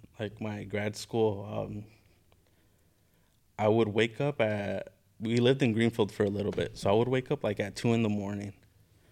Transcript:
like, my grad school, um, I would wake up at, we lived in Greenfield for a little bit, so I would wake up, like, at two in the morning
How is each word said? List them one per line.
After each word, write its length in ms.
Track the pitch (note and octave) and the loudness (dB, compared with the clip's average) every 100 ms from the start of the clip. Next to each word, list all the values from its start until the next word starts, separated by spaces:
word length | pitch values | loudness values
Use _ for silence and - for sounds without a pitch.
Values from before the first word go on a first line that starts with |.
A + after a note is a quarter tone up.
| - - | -16 -10
like, 220 | G#2 - | -8 -6
my 220 | A2 G#2 | -8 -8
grad 320 | G2+ G#2 G#2 - | -6 -4 -4 -6
school, 520 | - A#2 A2 G2+ G#2 | -4 2 2 0 -6
um, 360 | G#2+ G#2 G#2 G#2+ - _ _ _ _ _ _ _ _ _ _ _ _ _ _ _ - | -6 -6 -8 -12 -20 _ _ _ _ _ _ _ _ _ _ _ _ _ _ _ 0
I 80 | G#2+ | 4
would 220 | A2+ G#2+ | 4 4
wake 300 | G#2+ A#2 A#2 | 2 0 0
up 220 | C#3+ C#3 | -2 0
at, 520 | A2 G#2 G2+ G2 - - _ - | 0 0 -4 -6 -8 -16 _ -8
we 180 | A2+ A#2+ | -2 4
lived 240 | A#2+ C3+ | 4 4
in 120 | B2+ | 2
Greenfield 380 | A2 A#2 A2+ G2 | 4 2 2 0
for 120 | - | 0
a 60 | G2+ | 0
little 220 | G2+ G2+ | 0 -2
bit, 260 | F2 - - | -2 -4 -2
so 100 | G2+ | 2
I 40 | |
would 140 | G#2+ A#2+ | 4 4
wake 220 | C3 B2+ | 0 -2
up, 140 | D3 | -4
like, 160 | G#2+ G2+ | -2 -2
at 160 | G2+ - | -6 -2
two 180 | A#2+ | 0
in 80 | A#2 | 2
the 80 | A2 | 2
morning 440 | G#2 G2+ G2+ G2+ - _ _ _ _ _ | 0 -4 -6 -10 -14 _ _ _ _ _